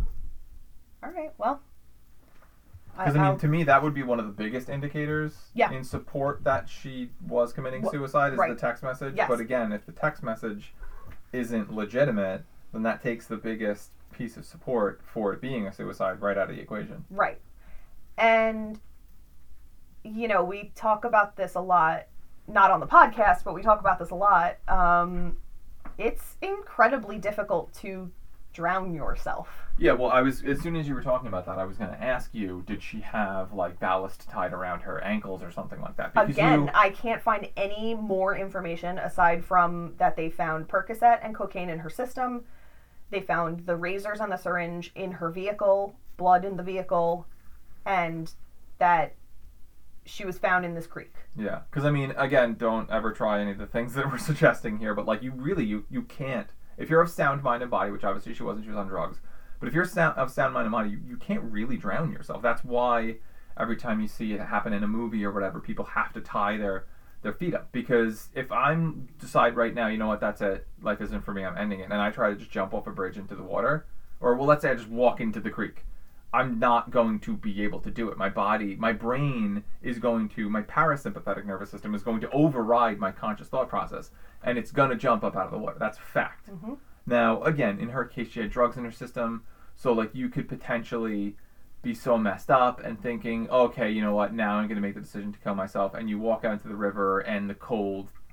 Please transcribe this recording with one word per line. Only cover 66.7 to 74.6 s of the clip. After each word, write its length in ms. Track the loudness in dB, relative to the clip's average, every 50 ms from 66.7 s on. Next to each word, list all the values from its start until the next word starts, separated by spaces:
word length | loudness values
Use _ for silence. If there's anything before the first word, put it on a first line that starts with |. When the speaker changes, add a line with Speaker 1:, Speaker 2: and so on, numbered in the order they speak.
| -2 -2 -4 -8 -10 -12 -14 -16 -12 -6
Speaker 2:
their 140 | -6 -4 -4
feet 200 | -2 -2 -2 -2
up. 160 | -2 -4 -4
Because 600 | -4 -4 0 4 4 4 4 4 0 -4 -10 -10 -6
if 160 | -6 -4 -2
I'm 580 | 0 2 4 4 4 4 2 0 -2 -4 -8 -10 -10 -14
decide 380 | -8 0 4 4 4 6 4
right 180 | 2 0 0 2
now, 140 | 0 -2 0
"You 100 | 0 0
know 80 | 0
what, 140 | 0 0 0
that's 200 | 0 -2 -2 0
it, 260 | 0 -2 -2 -2 -6 -10 -12 -6
life 220 | -4 -4 -2 -2 -4
isn't 200 | -6 -6 -6 -6
for 120 | -4 -6
me, 100 | -4 -4
I'm 140 | -6 -4 -4
ending 220 | -4 -4 -4 -4
it," 100 | -4 -4
and 20 | -2 0
I 100 | 0 0
try 200 | 0 2 2 0
to 60 | 0
just 140 | 0 -6 -8
jump 220 | -4 -4 -2 -2 -4
off 140 | -6 -6
a 40 | -6
bridge 280 | -6 -6 -6 -6 -6 -8
into 160 | -10 -10 -10
the 60 | -10 -8
water, 420 | -4 -2 0 2 2 0 0 -2 -6 -8 -8 -8 -8 -8 0
or, 140 | 2 2 4
well, 120 | 4 6
let's 160 | 6 6 6